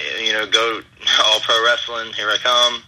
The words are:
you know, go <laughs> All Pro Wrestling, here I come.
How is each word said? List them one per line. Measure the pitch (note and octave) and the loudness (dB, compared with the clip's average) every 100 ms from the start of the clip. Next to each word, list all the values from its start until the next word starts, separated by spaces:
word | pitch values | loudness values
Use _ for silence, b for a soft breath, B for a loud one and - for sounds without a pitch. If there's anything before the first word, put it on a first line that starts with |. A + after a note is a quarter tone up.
| D2 A2+ | -8 -4
you | A2 | -2
know, | G#2+ G#2 | -2 0
go | A2 A#2 G#2+ - - | 2 2 -2 -10 -6
<laughs> | - - | 0 2
All | - G#2+ | 2 2
Pro | - A2+ | 2 2
Wrestling, | A#2 A#2+ A#2+ A#2 A2+ | 2 2 -2 -8 -8
here | A2 G#2+ | -4 -2
I | G#2 | 0
come. | B2 B2 A#2+ A#2 | 2 2 2 -2